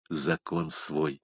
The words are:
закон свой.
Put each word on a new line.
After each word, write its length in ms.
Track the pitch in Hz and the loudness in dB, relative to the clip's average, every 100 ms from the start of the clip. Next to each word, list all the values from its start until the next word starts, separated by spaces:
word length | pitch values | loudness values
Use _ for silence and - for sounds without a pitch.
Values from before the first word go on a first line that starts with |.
| - | -4
закон 600 | 78 69 82 - 85 80 | -2 2 0 0 -2 0
свой. 520 | - - 76 78 69 | 0 0 0 0 -2